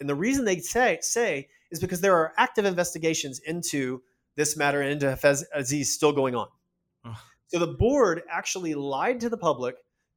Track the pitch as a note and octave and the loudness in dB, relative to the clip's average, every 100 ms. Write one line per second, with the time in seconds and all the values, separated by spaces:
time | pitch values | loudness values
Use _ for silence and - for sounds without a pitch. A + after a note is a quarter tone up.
0 | C#3+ C#3+ A3 C4+ A3 F3 - A#3 A#3+ E3 | -4 -2 0 0 0 -2 -2 2 2 2
1 | - A#3 A3+ C#3+ C#3 _ _ D#3+ F3+ F3+ | -2 0 0 -2 -8 _ _ -6 -4 2
2 | G3 F3 D#3+ - B3+ A3+ G3+ F3 F3 D#3+ | 4 4 4 2 2 2 0 0 -2 -2
3 | D#3+ D#3+ C#3+ B2+ D#3 E3+ - D3 B2+ B2+ | -2 -2 -4 -10 -8 -6 -4 -2 -2 -6
4 | - _ _ - D3 D3+ C#3+ C#3+ C#3 D3 | -12 _ _ -2 -2 0 0 0 -2 0
5 | C#3 B2+ D3 C#3 - D3 B2+ D3 C3 - | 0 4 4 2 -2 -6 -4 -2 -2 2
6 | D3+ C#3 C3 A#2+ G2+ _ _ _ _ _ | 2 4 0 0 -6 _ _ _ _ _
7 | A#2 A2+ - _ _ F3 E3 C3+ A3 C#4+ | -16 -16 -20 _ _ -2 -2 2 2 4
8 | G#3 E3 - E3+ - F#3+ E3 D3 C#3 C3+ | 4 2 -4 -6 -6 -6 -4 -4 -4 -2
9 | G3 B3 A#3 A3+ E3+ C3+ B2 - _ _ | -2 -2 -4 -2 0 0 -4 -8 _ _
10 | _ | _